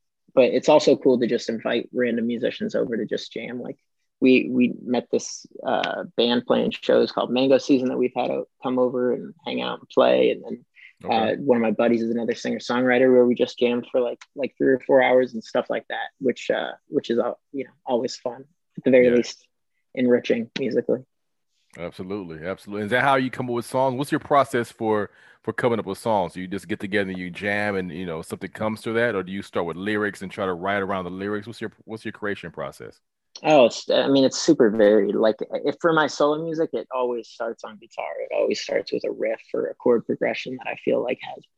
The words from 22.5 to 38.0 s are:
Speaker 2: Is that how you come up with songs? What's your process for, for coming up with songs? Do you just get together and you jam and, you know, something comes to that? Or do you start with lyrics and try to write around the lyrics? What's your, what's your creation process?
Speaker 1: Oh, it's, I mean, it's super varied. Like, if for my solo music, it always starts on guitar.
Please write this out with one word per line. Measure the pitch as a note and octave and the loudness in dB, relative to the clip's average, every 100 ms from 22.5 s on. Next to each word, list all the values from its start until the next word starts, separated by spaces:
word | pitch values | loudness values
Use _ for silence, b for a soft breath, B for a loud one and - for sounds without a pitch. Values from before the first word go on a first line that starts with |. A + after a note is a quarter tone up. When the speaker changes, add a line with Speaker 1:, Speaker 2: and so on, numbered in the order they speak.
| F#2+ - G2+ G#2 | -10 -10 -8 -2
Speaker 2:
Is | |
that | B2 | 0
how | C#3 C3+ | 2 2
you | C3 | 0
come | - B2 | -4 -4
up | |
with | A#2+ - | -4 -4
songs? | C3 C3+ B2+ | -2 0 -2
What's | C#3+ | -4
your | D3 | -4
process | - C#3+ A#2+ B2 A2+ | 2 2 2 0 -4
for, | - A2 G#2+ G2 b b b | -4 0 0 -2 b b b
for | - | -10
coming | - B2+ A2+ | -2 -2 -2
up | |
with | F#2 F#2+ | -4 -6
songs? | A#2+ G#2 E2+ | -2 -2 -2
Do | F2+ | -6
you | F#2 | -10
just | G2 E2+ | -10 -8
get | - | -8
together | G2+ G#2 F#2+ | -4 -2 -2
and | F#2 | -6
you | F2+ | -10
jam | F2 G2+ G#2 G#2 G2 | -6 -4 -2 -2 -4
and, | F2+ | -6
you | D#2+ F#2 | -8 -8
know, | D#2+ | -8
something | E2+ G#2 F#2 | -10 -12 -12
comes | - A2 A2 | -6 -6 -6
to | A#2 | -4
that? | A2+ A#2+ | 0 0
Or | G2 | 0
do | F2+ | -4
you | F#2+ | -8
start | - G#2+ E2+ | -6 -4 -4
with | D#2+ | -4
lyrics | G2+ G#2+ G#2 F2+ | -4 -2 -2 -4
and | F#2+ | -12
try | A2 G2 | -6 -6
to | |
write | E2+ F#2+ G2+ | -4 -2 -2
around | F#2+ G2 | -2 -6
the | F2+ | -6
lyrics? | F#2 G2+ G#2 G#2 | -8 -8 -8 -10
What's | - | -12
your, | A2 _ | -12 _
what's | - A2 | -16 -12
your | A2 | -12
creation | - G#2 G2 E2+ | -8 -8 -8 -10
process? | D#2 C#2 - A1+ - _ _ _ - | -10 -12 -12 -18 -20 _ _ _ -6
Speaker 1:
Oh, | D#3 D3+ A#2 | 4 6 6
it's, | - - | 4 0
I | B2 B2+ | 0 4
mean, | C#3 | 4
it's | C3 - | 2 2
super | - D3+ A#2 | 2 6 6
varied. | A2 G#2 G#2+ G2 | 6 6 6 4
Like, | G#2 A2 G#2+ - | 2 0 0 -6
if | - C#3+ - | -4 -4 -2
for | E3+ | 0
my | D#3+ D3 | 2 0
solo | - D3 D3+ | 2 0 0
music, | E3 D#3 D#3+ | -4 -4 -4
it | A#2+ - | -4 -6
always | B2+ B2+ A#2+ G#2+ | -4 -2 -4 -8
starts | - A#2 A2+ | -8 -8 -8
on | A2 G#2+ | -14 -18
guitar. | A#2 - | -18 -10